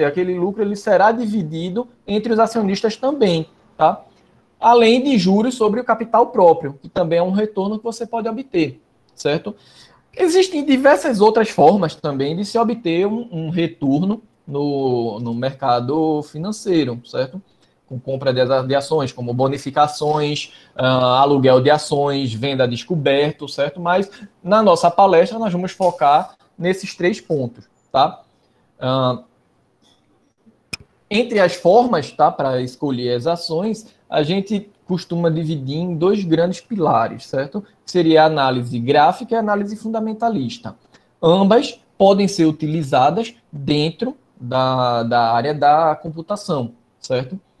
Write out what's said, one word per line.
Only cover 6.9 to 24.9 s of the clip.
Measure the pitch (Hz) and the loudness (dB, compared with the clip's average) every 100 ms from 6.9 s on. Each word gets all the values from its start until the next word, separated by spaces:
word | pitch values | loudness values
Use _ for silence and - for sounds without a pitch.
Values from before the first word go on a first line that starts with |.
| 190 170 170 | -4 0 0
é | |
um | 185 | 0
retorno | 196 214 202 196 214 | -2 -2 -4 -6 -6
que | |
você | 233 226 | -8 -10
pode | 226 233 226 | -8 -6 -6
obter, | 226 269 175 143 127 _ _ _ | -8 -6 -2 -2 -6 _ _ _
certo? | - 143 151 104 - _ - - _ _ | -6 -4 -4 -6 -14 _ -20 -20 _ _
Existem | - 359 370 381 302 | -2 2 2 2 0
diversas | 285 262 277 - 320 202 | 0 4 4 4 2 2
outras | 220 226 214 | 4 4 0
formas | - 151 202 156 | 4 4 4 0
também | - 151 135 139 | -4 -6 -4 -4
de | 170 | -4
se | 202 233 | -4 -2
obter | 226 233 170 170 202 | -2 -2 -2 0 0
um, | 226 233 | -4 -8
um | 165 156 | -8 -4
retorno | 170 165 - 139 147 190 220 - _ | -2 -4 -2 -2 0 0 -4 -8 _
no, | - 139 147 139 135 120 117 107 | -10 -4 -4 -2 0 0 -2 -6
no | 120 | -6
mercado | 117 131 135 170 120 123 156 156 151 | -4 -6 -4 0 0 0 -2 0 -2
financeiro, | 147 151 190 214 202 165 123 120 | -6 -10 -10 -8 -2 0 0 -4
certo? | - 127 135 196 - _ _ _ - | -8 -6 -6 -10 -18 _ _ _ -16
Com | 123 | -12
compra | 135 135 135 | -8 -4 -2
de, | 127 127 135 127 | 0 0 0 0
de | |
ações, | 139 139 156 127 | -2 -2 -2 -2
como | - 120 | -6 -6
bonificações, | 123 135 135 139 151 151 - 151 151 147 147 - - _ | -2 -2 -2 -4 0 0 0 -2 -2 -2 -4 -10 -18 _
ah, | - 131 127 123 127 | -4 0 2 4 4
aluguel | 143 139 131 127 | 4 4 4 6
de | 139 | 4
ações, | 151 - 147 143 139 127 | 2 0 -2 -2 -2 -6
venda | 110 139 131 123 | -6 -4 0 -2
descoberto, | 120 - 165 139 139 151 151 147 | -2 -6 -2 0 2 0 -4 -10
certo? | - 190 185 | -6 -6 -4
Mas | 170 185 196 - 208 _ | -2 0 -2 -10 -20 _
na | 180 214 | 0 2
nossa | 202 165 170 | 4 4 4